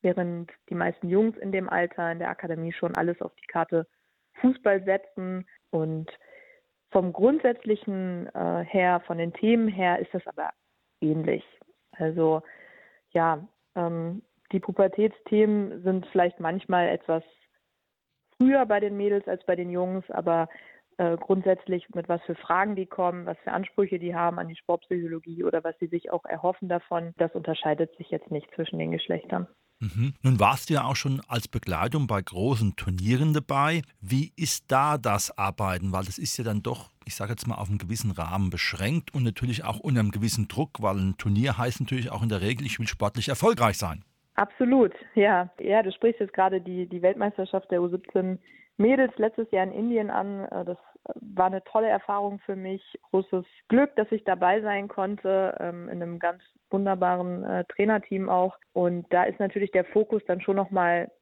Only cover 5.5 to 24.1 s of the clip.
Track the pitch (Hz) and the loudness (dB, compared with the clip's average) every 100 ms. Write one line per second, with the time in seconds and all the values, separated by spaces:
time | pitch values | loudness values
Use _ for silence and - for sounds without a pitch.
5.5 | _ _ 165 156 160 160 - _ - - | _ _ -2 -2 -4 -8 -14 _ -20 -20
6.5 | _ _ _ _ 196 185 165 214 302 254 | _ _ _ _ 0 0 2 4 4 2
7.5 | 240 220 208 - 190 185 175 - - 175 | 0 -2 -2 -2 -4 -4 -6 -8 -4 -2
8.5 | 170 175 196 180 175 - 170 170 - 214 | -2 0 2 4 2 -2 -4 -4 0 2
9.5 | 233 220 185 180 180 185 185 - 160 160 | 4 2 2 0 0 -2 -6 -8 -8 -8
10.5 | - _ _ _ _ 156 156 156 127 - | -8 _ _ _ _ 0 0 0 -2 -4
11.5 | _ _ _ _ - 160 170 160 160 - | _ _ _ _ -4 -4 2 2 2 -2
12.5 | - - - - _ _ 170 165 156 190 | -20 -20 -20 -20 _ _ 2 2 0 -6
13.5 | _ _ 185 170 165 165 190 - _ _ | _ _ -4 -2 -2 -4 -8 -12 _ _
14.5 | 190 - 185 196 190 214 - - 214 214 | -4 -2 2 2 4 0 0 0 4 4
15.5 | 208 196 - 180 190 175 190 175 - 165 | 4 0 -4 0 0 0 2 2 0 -4
16.5 | 185 - 180 175 170 - 165 - _ _ | -4 0 2 4 0 0 -2 -2 _ _
17.5 | _ _ _ _ _ _ _ _ _ 254 | _ _ _ _ _ _ _ _ _ 6
18.5 | 277 240 208 208 202 202 202 202 185 - | 6 6 4 2 0 2 2 0 -6 -2
19.5 | 180 180 175 185 190 - - 170 165 165 | -2 -2 -2 -2 -2 -4 -4 0 2 0
20.5 | - - - _ - 175 170 - 190 185 | -6 -20 -20 _ -2 0 0 0 0 2
21.5 | 185 - 180 - 175 170 175 - 170 - | 0 0 -6 -4 -10 -4 -4 -4 -10 -2
22.5 | 170 208 196 185 - 180 180 170 170 - | 0 0 -2 -6 -2 -2 -2 -8 -8 -6
23.5 | - 196 - 196 180 175 | -6 -4 0 0 0 -4